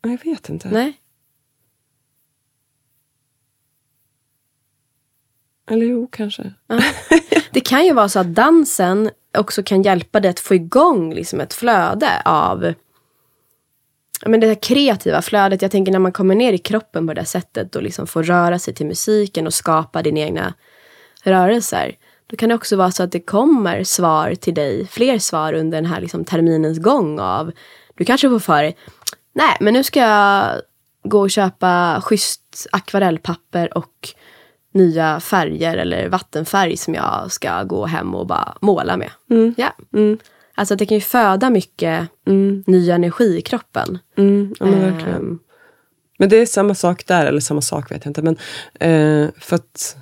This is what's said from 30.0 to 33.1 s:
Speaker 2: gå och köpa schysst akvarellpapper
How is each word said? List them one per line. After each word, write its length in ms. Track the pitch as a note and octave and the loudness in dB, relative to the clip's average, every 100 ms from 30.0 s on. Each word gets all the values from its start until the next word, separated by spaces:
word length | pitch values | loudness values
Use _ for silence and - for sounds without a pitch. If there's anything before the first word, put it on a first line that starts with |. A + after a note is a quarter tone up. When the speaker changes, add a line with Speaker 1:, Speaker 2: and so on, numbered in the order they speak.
| A#3 G#3 G3+ G3 G#3 - - _ _ _ | 4 4 4 4 0 -4 -12 _ _ _
Speaker 2:
gå 160 | G2+ G#2 | 0 2
och 120 | G2 | 2
köpa 720 | - - - F#3 F3 F3 E3 - | 0 -2 0 0 2 2 -2 0
schysst 600 | G#3+ - - _ - - | -2 -2 -8 _ -18 -6
akvarellpapper 1080 | G3 - G3+ F#3+ | -6 -4 0 0